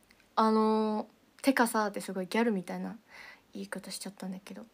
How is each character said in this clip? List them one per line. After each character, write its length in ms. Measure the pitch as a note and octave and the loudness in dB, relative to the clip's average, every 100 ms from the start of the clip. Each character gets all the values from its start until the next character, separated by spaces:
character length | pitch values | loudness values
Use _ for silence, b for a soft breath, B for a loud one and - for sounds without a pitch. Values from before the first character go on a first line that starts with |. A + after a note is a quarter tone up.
| _ _ _ - | _ _ _ 2
あ 160 | A3 | 4
の、 580 | A3 A3 G#3+ G#3+ G#3+ A3+ _ _ - | 4 4 2 2 -2 -6 _ _ 0
て 100 | - | 2
か 140 | C4+ A#3 | 4 4
さ 200 | A3 G#3 | 2 0
っ 60 | |
て 80 | G3+ | -2
す 140 | F#3+ F#3+ | -6 -6
ご 80 | |
い 40 | F#3 | -2
ギ 120 | G#3+ | 2
ャ 60 | A#3 | 2
ル 80 | |
み 120 | G3+ F3+ | 2 -2
た 120 | F#3 | -8
い 40 | |
な 160 | F#3 G#3 B B B B B | -8 -10 B B B B B
言 120 | G3+ G3 | -14 -10
い 20 | |
方 220 | F#3+ G3 | -10 -10
し 80 | - | -10
ち 80 | F#3+ | -10
ゃ 40 | |
っ 40 | G3 | -10
た 120 | F#3 | -10
ん 60 | |
だ 60 | F#3 | -10
け 120 | - F#3+ | -12 -16
ど、 100 | - | -18